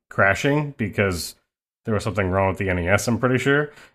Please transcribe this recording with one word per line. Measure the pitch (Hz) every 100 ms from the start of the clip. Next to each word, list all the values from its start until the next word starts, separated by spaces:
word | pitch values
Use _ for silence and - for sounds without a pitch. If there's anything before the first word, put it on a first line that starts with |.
| -
crashing, | - 98 98 143 147 147 -
because | 104 82 98 87 - - _ _ _ _ -
there | 104
was |
something | 113 95 92
wrong | 95 95
with | 90
the | 98
N | 90
E | 85
S, | 101 -
I'm | 113
pretty | 127 127
sure. | 139 143 147 - -